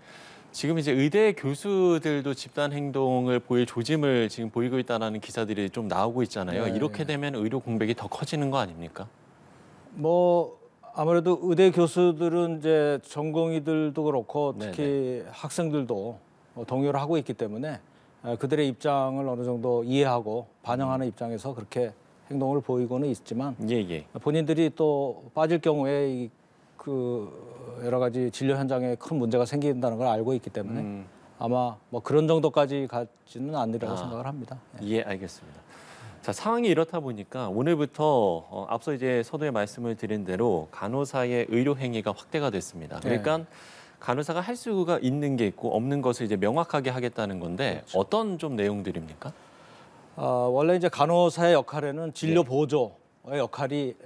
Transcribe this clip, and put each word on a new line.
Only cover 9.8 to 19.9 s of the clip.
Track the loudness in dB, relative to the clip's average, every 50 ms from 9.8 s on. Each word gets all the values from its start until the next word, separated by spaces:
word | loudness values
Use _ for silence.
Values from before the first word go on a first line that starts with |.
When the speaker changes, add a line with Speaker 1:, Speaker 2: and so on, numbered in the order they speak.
| -20 -18
Speaker 2:
뭐, | -10 -4 0 2 4 4 6 6 6 4 2 0 -4 -16 -20 -20 _ _ -20 -12 -4
아무래도 | -2 2 4 4 4 6 4 2 2 4
의대 | 2 6 8 8 6
교수들은 | 8 6 4 4 4 4 4 4 4 4 2 2 2 2 0 0 -2 0
이제 | 2 4 4 6 6 4 2 0 -4 -6
전공의들도 | -8 -4 -4 -2 0 0 0 2 0 -2 0 0 0 2 0 0 0 0 0
그렇고 | 0 0 0 -2 -2 -2 -2 -2 -2 -2 -4
Speaker 1:
네, | -6 -6
Speaker 2:
특히 | -4 -2 -2 0 0 0 0 -2 -4 -6 -8
Speaker 1:
네. | -12
Speaker 2:
학생들도 | -14 -12 -10 -8 -4 -2 -2 0 0 0 0 0 -2 -4 -4 -6 -10 -12 -16 _ _ _ _ _ -12
뭐, | -12 -8
동요를 | -4 -2 0 2 2 0 0
하고 | 0 0 0 0
있기 | 0 -2 -4
때문에, | -4 -4 -6 -4 -6 -6 -8 -8 -10 -14 -20 _ -20 _ _ _ _ -6
아, | -6 -6
그들의 | -2 -2 0 2 2 2 0
입장을 | 0 -2 -2 0 2 2 0 0 -2 -2 -4 -4
어느 | -4 -4 -2
정도 | -4 -4 -2 0 0 0 0 0
이해하고 | 2